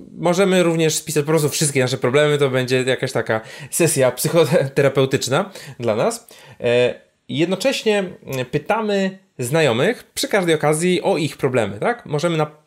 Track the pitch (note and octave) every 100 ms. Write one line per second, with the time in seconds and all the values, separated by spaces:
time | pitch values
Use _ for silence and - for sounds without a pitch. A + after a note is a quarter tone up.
0 | - - E3 F3 G3 F#3 E3+ E3 D#3+ -
1 | - D3+ D3 D#3+ D3 - D3+ C3+ B2+ B2+
2 | B2+ C#3 D3+ D3 C#3 C3 B2 B2+ B2+ A#2+
3 | C3 B2 A2 A2 - - C#3+ - E3 C3+
4 | B2+ - D#3 E3 D3 F3 C3+ - C#3 C#3
5 | C3+ C3+ - C#3 G#3 - - B2+ A#2 G#2+
6 | F#3+ A#3 - - - - A#2+ A#2+ B2 -
7 | _ _ - B2+ E3+ F#3 C4 - A3 G#3
8 | F#3 - - C3 B2+ D3 - G#3+ G#3+ G3
9 | F#3+ F#3+ _ - A#2+ D#3+ D3 A2+ F3 B3
10 | - - C4+ G#3 F3 D#3 D3 D#3 F3+ F3+
11 | - E3+ C#3+ - C#3 B2 G#2 G2+ F3+ A#3+
12 | - D3 E3+ D#3+ D3+ -